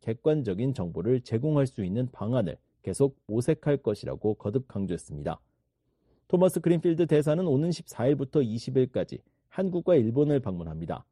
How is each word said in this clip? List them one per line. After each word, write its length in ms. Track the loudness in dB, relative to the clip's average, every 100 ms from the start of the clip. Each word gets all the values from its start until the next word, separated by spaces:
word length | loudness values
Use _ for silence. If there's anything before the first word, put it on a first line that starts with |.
객관적인 720 | -8 -2 0 0 0 -2 -2
정보를 480 | -2 -6 -4 0 0
제공할 460 | 0 -2 0 0 0
수 180 | -2
있는 240 | -4 -2 -4
방안을 460 | -6 -2 -2 -2 -6 _ _
계속 360 | -6 0 0 -2 -4
모색할 500 | -2 0 0 0 0
것이라고 560 | -2 -4 -6 -4 -2
거듭 340 | -2 -2 -4 -4
강조했습니다. 720 | -6 -4 -6 -8 -8 -8 -8 _ _ _ _ _ _ _ _ _
토머스 340 | 2 2 2
그린필드 440 | 2 2 2 2
대사는 400 | 4 4 4 2
오는 260 | 2 2 0
십사일부터 720 | -2 -8 -2 0 0 0 0
이십 340 | 0 -2 -2
일까지 440 | 0 0 -2 -4 -8 _ _ _
한국과 440 | -6 -4 0 4
일본을 460 | 4 4 2 2 2
방문합니다. 680 | -2 -6 -8 -8 -8 -10 -12